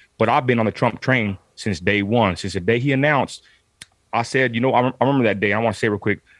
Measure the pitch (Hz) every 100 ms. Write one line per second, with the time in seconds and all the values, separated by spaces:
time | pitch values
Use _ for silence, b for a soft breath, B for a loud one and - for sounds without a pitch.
0 | B - 110 135 127 117 110 - 123 -
1 | - 127 104 92 _ - 110 85 90 101
2 | 101 120 104 85 98 95 87 120 139 135
3 | 143 143 95 - b b _ _ - _
4 | - 110 117 131 127 117 131 117 127 -
5 | 123 139 113 98 104 104 113 107 117 104
6 | 107 98 _